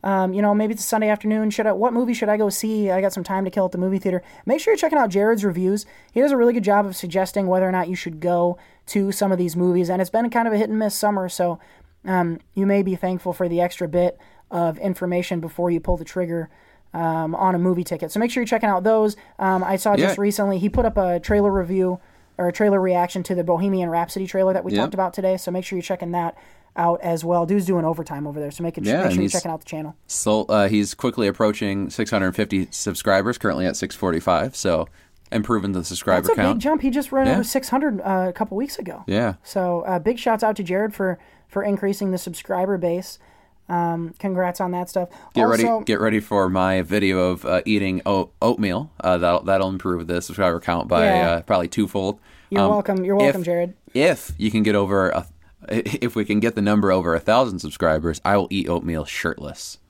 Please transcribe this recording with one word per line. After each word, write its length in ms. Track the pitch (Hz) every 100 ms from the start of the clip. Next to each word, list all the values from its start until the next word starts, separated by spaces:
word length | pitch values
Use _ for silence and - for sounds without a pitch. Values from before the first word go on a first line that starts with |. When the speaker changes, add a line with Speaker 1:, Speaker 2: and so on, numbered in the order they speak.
Speaker 1:
um, 280 | 190 196 190
you 60 | 190
know, 120 | 208
maybe 200 | 208 214
it's 80 | 214
a 20 | -
Sunday 220 | 220 214
afternoon. 420 | 214 214 214 220
Should 160 | 208 220
I, 60 |
what 200 | 190 233
movie 180 | 233 247
should 140 | 233 208
I 80 | 214
go 120 | 208
see? 400 | 190 220 220 202
I 100 | 185
got 120 | 190
some 120 | 190
time 200 | 175 190 190
to 40 |
kill 140 | 202
at 80 | 185
the 60 | 180
movie 200 | 185 190
theater. 240 | 190 180 - - -
Make 140 | 285
sure 120 | 359
you're 60 | 415
checking 200 | 320 302
out 100 | 233
Jared's 360 | 190 208 233
reviews. 400 | 202 175 185 208 - - -
He 80 | -
does 100 | 285
a 60 | 277
really 160 | 233
good 100 | 240
job 200 | 196 202 202
of 80 |
suggesting 520 | 185 180 175 185 208 190
whether 180 | 185 185
or 40 |
not 160 | 185 170
you 80 | 180
should 240 | - 156
go 360 | 175 175 175 180 - _ -
to 220 | 208 196
some 200 | 202 202
of 60 | 185
these 180 | 180 165
movies. 320 | 180 180 170
And 100 | 185
it's 80 | 180
been 180 | 220 233
kind 160 | 233 233
of 80 |
a 40 | 208
hit 100 | 214
and 100 | 214
miss 160 | 214
summer, 340 | 202 208 202 185
so, 300 | - 175 170 - - - _
um, 340 | 190 185 175 165 _
you 120 | - 196
may 160 | 202
be 120 | 190 185
thankful 360 | 180 185 185
for 160 | 170 180
the 120 | 170
extra 280 | 175 - 175
bit 300 | 175 175 - - - _
of 280 | 175 170 156
information 600 | 196 180 180 180 180 175
before 300 | 160 - 175
you 100 | 170
pull 160 | 165 180
the 80 |
trigger, 460 | 165 - 175 170 160 _ _ _ _
um, 420 | 165 165 160 160 165
on 180 | 190
a 40 | 180
movie 260 | 180 180
ticket. 260 | 175 165 160
So 80 | 208
make 100 | 233
sure 120 | 254
you're 40 | 233
checking 200 | 226 220
out 140 | 190
those. 320 | 196 220 214 208 - _
Um, 240 | 190 190
I 120 | 185 190
saw 200 | 220 202
just 200 | 180 190
Speaker 2:
Yeah. 20 |
Speaker 1:
recently, 380 | 202 202 202 190
he 100 | 202
put 160 | -
up 120 | 233 214
a 220 | 185 175
trailer 320 | - 208 202
review 480 | 196 175 190 185 180 - _ _ -
or 120 | 175
a 40 |
trailer 280 | 175 214 196
reaction 420 | 185 175 175 196
to 100 | 170
the 100 | 180
Bohemian 460 | 165 170 196 190 175
Rhapsody 360 | 165 170 - 185
trailer 260 | 190 190
that 100 | 190
we 80 | 180
Speaker 2:
Yeah. 80 | 202
Speaker 1:
talked 140 | -
about 180 | 185 185
today. 220 | 180 190 190
So 140 | -
make 120 | 180
sure 120 | 185 190
you're 60 |
checking 260 | 170 185 170
that 240 | 175 170 - - - _
out 260 | - 170 170
as 200 | 175 170
well. 200 | 165 175 170
Dude's 200 | 202 180
doing 180 | 180
overtime 420 | 160 165 156 143 147
over 140 | 147
there, 100 | 147
so 120 | -
make, 120 | 170 165
it, 60 |
Speaker 2:
Yeah, 120 | 196 147
Speaker 1:
make 80 |
Speaker 2:
and 80 | 190
Speaker 1:
sure 40 | 180
you 0 | -
Speaker 2:
he's 40 |
Speaker 1:
check 140 | 180 170
out 140 | 160
the 60 | -
channel. 280 | 156 156 - _
Speaker 2:
so, 380 | - - 107 -
uh, 180 | 107 98
he's 260 | 107 101
quickly 340 | - 127 - 104
approaching 640 | 92 107 104 101 98 98
six 200 | - 107
hundred 220 | 107 95
fifty 320 | 90 104 98 92
subscribers, 640 | - - 90 - 98 101 123
currently 280 | 107 73 90
at 100 | -
six 180 | 92
forty-five. 600 | - 95 82 - 85 110 -
So 320 | 98 82 80 - _ - -
improving 420 | 117 104 113 98
the 120 | 92
subscriber 380 | 82 92 - 92 -
Speaker 1:
That's 120 | 453
a 40 |
Speaker 2:
count. 160 | - 233
Speaker 1:
big 40 |
jump. 200 | 269 311
He 80 | 269
just 220 | 254 277
ran 140 | 269 269
Speaker 2:
Yeah. 80 |
Speaker 1:
over 100 | 262
six 240 | 226 277 262
hundred, 320 | 262 294 202
uh, 260 | 196 190 185
a 40 |
couple 240 | 175 214 196
weeks 240 | 277 -
ago. 240 | 185 - -
Speaker 2:
Yeah. 280 | 98 117 90
Speaker 1:
So, 380 | - 196 180 175
uh, 180 | 170 180
big 180 | 160 240
shouts 240 | - 220
out 140 | 220 214
to 80 |
Jared 280 | 180 185 214
for, 280 | 208 190 180 - _ _
for 160 | -
increasing 480 | 202 196 196 196 196
the 80 | 185
subscriber 600 | - 170 - 185 190 196
base. 400 | 170 175 185 - _ _ _ _ _
Um, 460 | 175 170 170 165 -
congrats 420 | 202 185 180 175
on 120 | 185
that 160 | 180 180
stuff. 200 | - 175 - -
Speaker 2:
Get 120 | -
ready, 200 | 226 -
Speaker 1:
Also 200 | - 226
Speaker 2:
get 160 | - 107
ready 180 | 110 107
for 300 | 104 104 95
my 340 | 95 92 95
video 480 | 80 101 98 92 90
of, 140 | 87
uh, 180 | - 90
eating 380 | 107 104 98 92
oat-, 280 | - 98 85 _
oatmeal. 480 | 113 123 104 90 156 -
Uh, 180 | 92 90
that'll, 240 | 87 87
that'll 240 | 82 95 95
improve 400 | 95 92 87 82
the 120 | 87
subscriber 380 | - 80 92 85
count 300 | - 87 -
by, 160 | 87
Speaker 1:
Yeah. 240 | 82 90 85
Speaker 2:
uh, 120 | 85
probably 260 | - 98 85
twofold. 500 | - 101 104 95 104 _ - _
Speaker 1:
You're 120 | 196
Speaker 2:
Um, 80 | 196
Speaker 1:
welcome. 340 | 208 202 190
You're 100 | 185
welcome, 280 | 196 - 185
Speaker 2:
if, 20 |
Speaker 1:
Jared. 300 | 175 175 175 - -
Speaker 2:
if 380 | 123 160 147 - 80
you 120 | 107
can 140 | 110
get 100 | 107
over 360 | 104 98 98 95
a, 160 | 80 - - - _ -
if 480 | 110 107 143 120 110
we 80 |
can 160 | 101 104
get 160 | 113 113
the 60 |
number 280 | 101 104 101
over 240 | 92 85
a 60 | 82
thousand 400 | - 113 131 92
subscribers, 600 | 78 - 85 78 82 78
I 120 | - 101
will 120 | 92
eat 180 | 98 -
oatmeal 360 | 87 - 82
shirtless. 720 | 76 - 85 - 73 - - - _